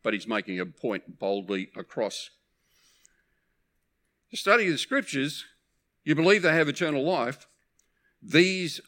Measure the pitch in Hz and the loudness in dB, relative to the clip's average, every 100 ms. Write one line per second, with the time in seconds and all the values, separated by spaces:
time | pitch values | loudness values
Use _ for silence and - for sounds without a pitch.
0 | 113 104 110 107 95 92 90 - 123 98 | -4 -4 -2 -4 -4 -6 -6 -6 -4 -4
1 | - - 98 101 95 95 92 107 92 131 | -8 -6 -4 -2 -4 -6 -6 -14 -12 -6
2 | 104 - - _ _ _ _ _ _ _ | -6 -6 -14 _ _ _ _ _ _ _
3 | _ _ _ _ _ _ _ _ _ _ | _ _ _ _ _ _ _ _ _ _
4 | _ _ _ 220 - 240 190 139 - 269 | _ _ _ -2 4 4 4 0 -2 -4
5 | 190 139 143 - - _ _ _ _ _ | -2 -4 -4 -6 -16 _ _ _ _ _
6 | 151 147 175 208 165 165 147 - 165 143 | -2 2 4 4 4 2 2 0 -2 0
7 | 151 165 120 135 - _ _ _ _ _ | 0 0 -2 -6 -16 _ _ _ _ _
8 | _ _ - 160 185 185 165 - | _ _ 2 4 6 2 -4 -8